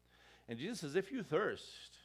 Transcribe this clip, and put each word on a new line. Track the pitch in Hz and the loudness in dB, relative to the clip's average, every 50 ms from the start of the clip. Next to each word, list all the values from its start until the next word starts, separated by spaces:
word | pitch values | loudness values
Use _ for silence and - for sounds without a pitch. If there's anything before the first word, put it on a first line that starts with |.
| _ - - - - - - - - - | _ -20 -20 -20 -20 -20 -20 -20 -8 -6
And | 117 117 | -4 -4
Jesus | 147 220 247 - | -2 -4 -2 -2
says, | 165 143 143 | -4 2 2
"If | 190 190 - 269 | 2 2 2 -2
you | 254 190 | -4 -2
thirst," | - 151 175 214 147 101 - - - - - - - - - | 4 4 4 4 4 0 -2 -6 -12 -14 -14 -14 -16 -18 -20